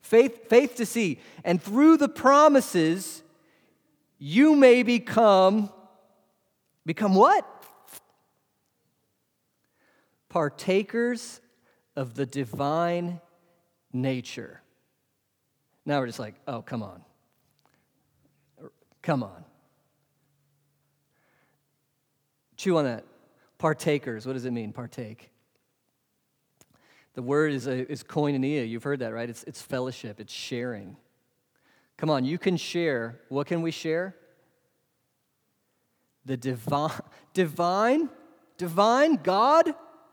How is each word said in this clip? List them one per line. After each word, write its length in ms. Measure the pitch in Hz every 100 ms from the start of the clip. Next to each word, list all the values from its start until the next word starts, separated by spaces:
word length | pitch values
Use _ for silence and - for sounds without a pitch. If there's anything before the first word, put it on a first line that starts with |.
Faith, 480 | - 226 269 - -
faith 260 | 240 277 -
to 100 | 226
see. 340 | 233 196 - - -
"And 180 | - 175
through 360 | - 220 311 320
the 120 | 277
promises, 1120 | - 262 285 302 269 - 180 160 180 185 - _ _ _ _ _ _ _ _ _ _
you 360 | 143 185 302 294
may 280 | 262 240
become," 880 | 233 240 - 220 220 190 190 214 202 - - _ _ _ _ _ _ _ _ _ -
become 300 | 165 208 190
what? 280 | 269 403 - - - _ _ - _ _ _ _ _ _ _ _ _ _ _ _ _ _ _ _ _ _ _ _ _ _ _
"Partakers 1120 | 175 147 - - 190 202 233 240 233 - - _ _ _ _ _ -
of 180 | 127
the 140 | 117 131
divine 920 | 143 127 - 139 156 170 175 175 175 _ _ _ _ _ _ _
nature." 720 | 127 135 131 120 - 110 - _ _ _ _ _ _ _ _ _ _ _ _ -
Now 140 | 143
we're 40 | 123
just 140 | 113
like, 160 | 107 - -
"Oh, 160 | 120
come 220 | - 117
on. 200 | 101 90 _ _ _ _ _ _ _ _ _ _ _ _ _ _ _ _ 175 _ _ _
Come 220 | - 139
on." 200 | 101 90 - _ _ _ _ _ _ _ _ _ _ _ _ _ _ _ _ _ _ _ _ _ _ _ _ _ _ _ _ _ _ -
Chew 200 | 190 165
on 60 |
that. 220 | 139 113 - _ _ _ _ _
Partakers. 680 | 160 151 165 147 131 113 120
What 60 |
does 120 | 131 123
it 60 |
mean, 200 | 120 107
partake? 600 | 104 120 - 110 110 - _ _ _ _ _ _ _ _ _ _ _ _ _ _ _ _ _ _
The 80 | -
word 320 | 123 147 156
is, 120 | 139 123
a, 240 | 127 127
is 140 | 147
koinonia. 640 | - 160 147 139 135 147 113
You've 160 | 113
heard 160 | 143 143
that, 140 | 117
right? 160 | 113 120
It's, 160 | 113 -
it's 160 | -
fellowship. 580 | - 131 127 123 113 101
It's 140 | 107
sharing. 640 | - - 120 123 107 98 - _ _ _ _ _ _ _ _ _ -
Come 140 | 156
on, 160 | 143 127
you 120 | 170
can 200 | 190 175
share. 640 | - 175 165 127 113 123 _
What 180 | 135 143
can 140 | 170
we 100 | 165
share? 460 | 156 160 160 190 - _ _ _ _ _ _ _ _ _ _ _ _ _ _ _ _ _ _ _ _ 131
The 100 | 131
divi-, 680 | 131 123 113 143 151 - - - _
divine, 760 | 185 170 147 175 190 226 294 302 - - _ _ -
divine 580 | 175 165 214 247 311 254
God? 600 | 185 190 247 320 330 - - - _